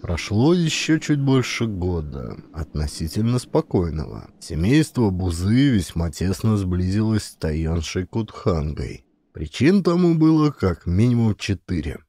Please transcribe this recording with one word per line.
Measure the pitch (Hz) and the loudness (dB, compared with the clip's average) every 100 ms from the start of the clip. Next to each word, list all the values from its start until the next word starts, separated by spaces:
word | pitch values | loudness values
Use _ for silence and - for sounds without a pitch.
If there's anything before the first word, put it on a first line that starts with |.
Прошло | - 85 - 101 139 | -6 -6 -2 2 4
ещё | 180 165 - - 156 | 4 2 -2 0 0
чуть | - 151 | 2 0
больше | 139 135 120 - 120 | 2 2 2 -2 -4
года, | 98 90 87 73 67 58 52 - | -2 -2 -2 -6 -8 -10 -12 -14
относительно | 82 80 73 76 - 82 104 113 127 | -12 -8 -4 -4 -4 -6 -2 0 0
спокойного. | - 151 - 107 87 76 71 53 - _ | -2 -2 0 -2 0 -4 -8 -10 -16 _
Семейство | - 80 90 143 156 - 113 | -8 -2 2 4 2 2 0
Бузы | 92 92 82 92 117 143 | 2 -2 -2 2 4 4
весьма | 117 85 - 85 | 2 0 -4 -4
тесно | - 90 95 113 107 | -2 -2 0 0 0
сблизилось | 95 87 90 98 110 110 | 0 0 0 0 0 0
с | - | -2
Тайоншей | - 82 78 80 85 80 98 92 | -6 -4 -2 -2 -2 -2 -6 -4
Кутхангой. | 113 110 - - 85 76 73 60 - _ _ _ | -6 -6 -4 -2 -2 -2 -6 -8 -10 _ _ _
Причин | - 78 - 131 202 | -12 -10 0 2 4
тому | 185 175 175 | 2 2 2
было | 165 156 160 151 | 4 4 4 2
как | 143 92 87 - | 2 -2 -2 -2
минимум | 90 120 117 113 104 | 2 4 4 2 0
четыре. | - 95 - 90 76 - | -4 -6 -4 -6 -6 -10